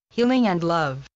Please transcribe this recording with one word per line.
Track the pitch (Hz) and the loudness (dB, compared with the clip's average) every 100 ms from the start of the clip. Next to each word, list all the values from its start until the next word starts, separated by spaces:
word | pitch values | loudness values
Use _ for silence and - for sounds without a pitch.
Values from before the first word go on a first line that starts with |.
| _ | _
healing | - 240 254 226 | -2 0 2 2
and | 175 | 0
love, | 170 170 151 135 135 | 0 0 -2 -6 -14